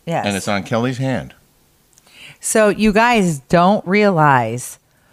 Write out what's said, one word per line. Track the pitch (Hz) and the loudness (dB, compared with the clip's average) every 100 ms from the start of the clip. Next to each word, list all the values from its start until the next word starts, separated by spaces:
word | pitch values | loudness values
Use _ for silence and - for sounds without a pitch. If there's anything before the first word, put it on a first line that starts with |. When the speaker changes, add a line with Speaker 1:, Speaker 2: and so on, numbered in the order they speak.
Speaker 1:
Yes. | - 160 101 | -8 -6 -4
Speaker 2:
And | 98 | -4
it's | - | -4
on | 101 | -6
Kelly's | 87 113 127 127 | -4 -4 -4 -4
hand. | 135 110 65 - _ _ _ _ _ _ _ - - - | -4 -6 -8 -18 _ _ _ _ _ _ _ -20 -20 -12
Speaker 1:
So | - 220 214 | -4 0 2
you | 190 214 | 2 0
guys | 202 240 233 180 143 | 2 2 2 0 -2
don't | - 175 180 208 175 | 0 2 4 2 0
realize, | 202 208 165 147 131 113 123 - - _ _ _ | 2 2 2 2 2 0 -6 -10 -18 _ _ _